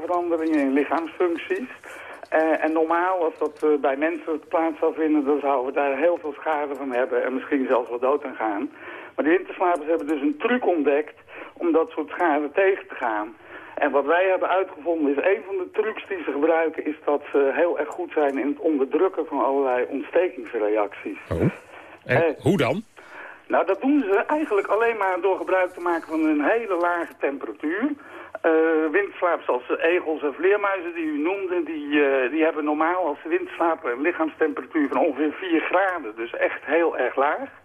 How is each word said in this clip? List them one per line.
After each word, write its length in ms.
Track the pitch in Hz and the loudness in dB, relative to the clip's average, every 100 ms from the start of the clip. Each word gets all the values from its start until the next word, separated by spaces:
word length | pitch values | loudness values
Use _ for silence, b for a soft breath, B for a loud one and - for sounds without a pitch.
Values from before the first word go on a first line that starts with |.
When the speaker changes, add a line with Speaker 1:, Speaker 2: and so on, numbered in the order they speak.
| 165 | -2
Speaker 1:
veranderingen 520 | 175 175 165 160 156 | -2 0 0 2 2
in 120 | 139 | 2
lichaamsfuncties. 960 | 139 139 147 160 - 175 170 - 185 254 - B B B B B | 2 2 0 -2 -2 -2 -2 -4 -6 -6 -14 B B B B B
Eh, 360 | 156 160 151 | 0 2 2
en 80 | 156 | 2
normaal, 520 | 160 160 170 180 190 | 2 2 2 2 2
als 100 | 160 - | 0 0
dat, 240 | 151 - | -4 0
eh, 60 | 151 147 | 2 4
bij 160 | 139 135 | 2 2
mensen 440 | 156 165 165 151 - | 0 -2 -4 -6 -2
plaats 300 | 170 165 151 | 0 0 2
zou 160 | 160 | 0
vinden, 300 | 143 160 151 | 2 2 2
dan 140 | 135 147 | 4 2
zouden 260 | 139 139 127 | 2 0 0
we 60 | 143 | 0
daar 180 | 143 135 | 0 2
heel 200 | 170 170 | 2 2
veel 140 | 156 139 | -2 -6
schade 340 | 156 151 147 | -2 -2 -2
van 180 | 135 139 | -4 -4
hebben 320 | 120 113 120 | 0 0 0
en 100 | 127 | 0
misschien 320 | 127 - 143 123 | -2 -2 0 2
zelfs 200 | 117 - | 2 0
wel 100 | 120 | -2
dood 260 | 127 143 | 0 0
aan 100 | 135 | -2
gaan. 360 | 123 110 101 143 B B B B | -6 -4 -2 -6 B B B B
Maar 100 | B | B
die 120 | 147 185 | 2 2
winterslapers 520 | 190 - 185 175 151 | 0 -2 0 0 0
hebben 180 | 165 - | -2 0
dus 140 | 156 | -2
een 160 | 143 - | 0 0
truc 280 | 226 247 - | 0 0 2
ontdekt 480 | 175 143 143 151 - - B B | 2 2 2 0 -8 -20 B B
om 200 | B 170 | B 2
dat 180 | 160 160 | 2 2
soort 180 | - 147 | -4 -6
schade 400 | - 175 147 147 | 0 2 2 0
tegen 320 | 165 190 196 - | 2 2 2 -4
te 60 | |
gaan. 400 | - 123 107 107 - B B B | -6 -4 -2 -6 -10 B B B
En 160 | B 143 | B 0
wat 140 | 135 | 2
wij 220 | 139 170 190 | 2 4 4
hebben 180 | 180 165 | 2 2
uitgevonden 680 | 180 190 - 147 165 139 143 | 0 -2 -4 -4 0 2 2
is, 80 | |
een 180 | 185 214 190 | 2 2 -2
van 100 | 196 | -6
de 120 | 180 | -4
trucs 320 | - 214 214 - | -2 -4 -4 -8
die 140 | 185 | -8
ze 80 | 151 | -4
gebruiken... 540 | 139 160 165 160 156 - | 0 2 2 2 -2 -6
is 80 | 147 | -6
dat 180 | - 143 - | -2 -2 0
ze 180 | 143 135 | 2 2
heel 240 | 131 170 147 | 4 2 0
erg 100 | 151 | -4
goed 240 | - 170 | -6 -4
zijn 260 | - 143 135 | 0 0 0
in 80 | 143 | -2
het 120 | 143 | 0
onderdrukken 680 | 160 147 131 151 196 - 156 | 0 0 2 2 0 0 -4
van 180 | 143 | -2
allerlei 420 | 120 139 135 123 123 | 0 2 2 0 0
ontstekingsreacties. 1300 | 135 - 170 180 - 107 117 104 107 101 - 113 95 - | -4 -2 2 2 -2 -8 -2 0 2 0 -4 -10 -10 -6
Speaker 2:
Oh. 80 | 82 131 B B B B B | 0 0 B B B B B
En 180 | - 127 | -2 2
Speaker 1:
Eh, 60 | 165 135 | 2 2
Speaker 2:
hoe 180 | 135 190 | 2 2
dan? 260 | 120 170 - - B B B B B | 2 -2 -6 -16 B B B B B
Speaker 1:
Nou, 180 | 127 170 | 0 2
dat 140 | 190 | 2
doen 240 | 262 294 208 | 2 2 4
ze 60 | 202 - | 2 2
eigenlijk 400 | 302 320 208 - | 0 0 0 2
alleen 300 | 202 233 220 | 2 2 2
maar 220 | 190 180 | 0 0
door 160 | 190 185 | 0 0
gebruik 340 | 160 185 180 | 2 2 2
te 80 | 180 | -2
maken 280 | 175 165 - | -2 -2 -2
van 160 | 160 | 0
een 180 | 156 147 | 2 2
hele 320 | 143 226 220 175 | 2 2 0 0
lage 320 | 175 175 165 - | 0 0 -4 -4
temperatuur. 720 | 143 139 - 104 151 190 277 285 B B B B | -4 -4 -8 -6 -4 -2 -2 -4 B B B B
Eh, 100 | 165 160 160 160 160 | 2 4 4 2 2
windslapers 540 | 175 196 - 180 156 - | 0 -2 -2 -2 0 -2
zoals 160 | 123 - 165 | -4 -2 -2
egels 420 | 165 180 151 151 | 0 0 0 -4
en 120 | 143 | -4
vleermuizen 600 | 127 180 202 202 196 170 | 0 2 2 2 -2 -4
die 100 | 170 | -6
u 140 | 156 147 | -4 -2
noemde, 440 | 156 196 190 180 | -2 -2 -2 -2
die, 400 | 156 160 147 147 | -2 -6 0 4
eh, 260 | 139 135 127 | 4 4 2
die 120 | 156 | 2
hebben 220 | 156 156 | 2 2
normaal 420 | 151 151 160 180 165 | 0 0 2 0 -2
als 120 | 147 | -4
ze 60 | 165 | -2
windslapen 640 | 180 180 - 165 160 131 | -2 -2 -2 0 0 -2
een 80 | 120 | -2
lichaamstemperatuur 880 | 160 165 160 - 160 143 131 160 139 | -2 0 -2 0 -2 -2 -4 0 0
van 100 | 135 | 2
ongeveer 340 | 156 143 151 | 2 2 -2
vier 280 | 147 185 160 | -2 -2 0
graden. 520 | - 175 196 175 120 107 | 2 2 2 -2 -6 -8
Dus 180 | 117 - | -8 -2
echt 240 | - - | -2 -2
heel 340 | - 160 165 - | 0 2 2 0
erg 180 | 127 - | -2 0
laag. 320 | 143 185 269 - | 0 0 -6 -14